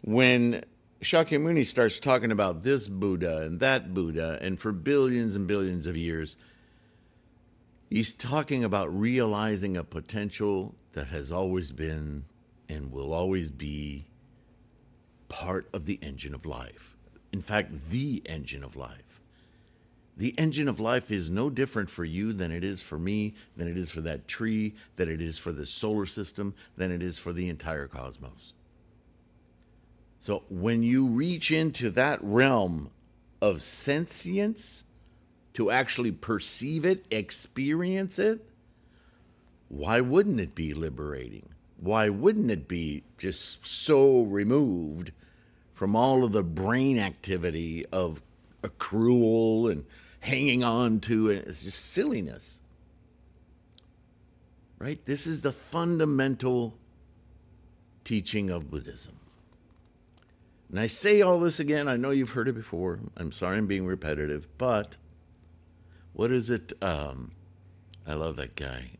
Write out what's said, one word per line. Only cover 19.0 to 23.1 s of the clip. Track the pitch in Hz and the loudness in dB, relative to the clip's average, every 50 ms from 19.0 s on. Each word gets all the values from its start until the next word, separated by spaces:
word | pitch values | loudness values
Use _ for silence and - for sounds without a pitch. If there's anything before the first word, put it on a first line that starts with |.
| - _ - - - _ _ _ _ _ _ _ _ _ _ _ _ _ _ _ _ _ _ - | -20 _ -20 -20 -20 _ _ _ _ _ _ _ _ _ _ _ _ _ _ _ _ _ _ -4
The | 95 127 - | -4 -4 0
engine | - 156 160 135 143 151 139 | 0 0 0 2 0 0 0
of | 110 - | 0 0
life | 107 110 123 127 - - | 0 0 0 0 0 0
is | 107 98 87 80 | -2 -2 -2 -2
no | 87 101 123 147 | -2 -2 -2 -2
different | 135 120 135 135 - 113 101 85 | 0 -2 -2 -2 -2 -4 -4 -4
for | - - 85 | -6 -6 -6
you | 80 80 90 101 110 110 | -4 -4 -4 -4 -4 -2
than | 95 92 82 | -4 -4 -4
it | 80 85 87 | -4 -4 -4
is | 98 98 92 | -6 -6 -6
for | - - - 78 | -10 -10 -8 -6
me, | 82 95 | -4 -2